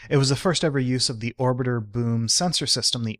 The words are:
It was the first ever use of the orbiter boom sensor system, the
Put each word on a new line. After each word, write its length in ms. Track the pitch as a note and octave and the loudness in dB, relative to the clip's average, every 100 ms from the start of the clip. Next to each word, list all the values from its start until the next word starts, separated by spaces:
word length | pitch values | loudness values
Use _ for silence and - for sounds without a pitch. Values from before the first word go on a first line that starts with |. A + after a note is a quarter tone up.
| - | 0
It 80 | C#3+ | 2
was 120 | C3+ | 4
the 60 | C#3 | 2
first 280 | F#3+ D#3 | 0 2
ever 160 | E3 C#3 | 0 0
use 300 | B2+ B2+ - | 0 0 -2
of 120 | A2 | -4
the 120 | A#2 - | -6 -2
orbiter 420 | B2+ B2+ B2+ A#2+ | 0 0 0 -2
boom 460 | G#2 A#2+ A#2 A#2 A2+ | -2 -2 0 0 0
sensor 400 | - F3 - C3 | 0 0 0 0
system, 360 | B2+ - B2+ | 0 0 -2
the 160 | A2+ | -4